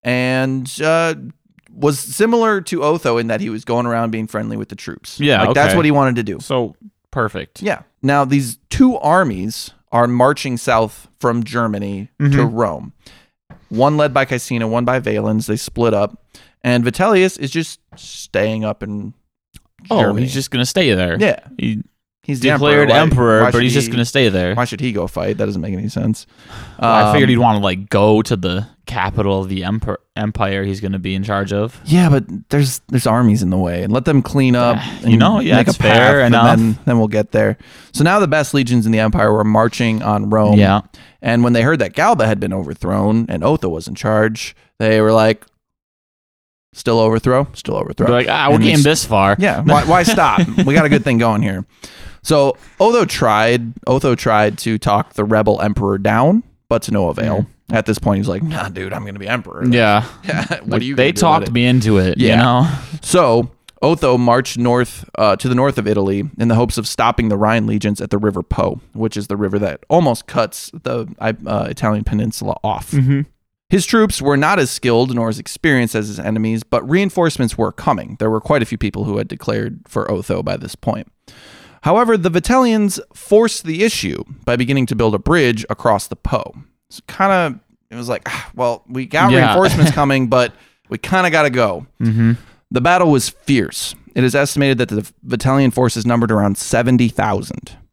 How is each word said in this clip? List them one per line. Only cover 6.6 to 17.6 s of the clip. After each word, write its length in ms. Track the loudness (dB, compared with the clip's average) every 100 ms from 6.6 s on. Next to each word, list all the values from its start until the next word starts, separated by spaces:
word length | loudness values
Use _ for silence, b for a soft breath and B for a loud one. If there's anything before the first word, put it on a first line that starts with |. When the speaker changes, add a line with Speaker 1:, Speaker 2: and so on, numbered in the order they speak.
| -4 -10 -20 _ _
Speaker 2:
perfect. 520 | -6 -6 -6 -14 -10
Speaker 1:
Yeah. 180 | -6 -6 -10 _
Now, 240 | 0 0 2
these 320 | 0 -2 -10 _
two 300 | 2 2 2
armies 720 | 0 2 0 -4 -8 -10 -14 _ _
are 140 | 0 0
marching 520 | 2 2 0 -6 -6
south 500 | 0 0 0 -6 -20 _
from 220 | -2 -2
Germany 680 | -4 -4 -4 -4 -8 -10 -12 _
to 60 | 0
Speaker 2:
Mm-hmm. 280 | 2 0
Speaker 1:
Rome. 380 | 0 -4 -4 -14 -20 b b b b _ -20 _
One 280 | 0 2 2
led 180 | 0
by 100 | 0 0
Caecina, 420 | -4 -4 -4 -2
one 140 | -2
by 160 | -2 -2
Valens. 460 | -2 -2 -2 -2 -2
They 100 | -6
split 360 | -6 -2 0
up. 300 | 0 -2 -6 _ b b b
And 220 | -2 0
Vitellius 520 | 0 0 2 4 2 -2
is 140 | -8
just 300 | -6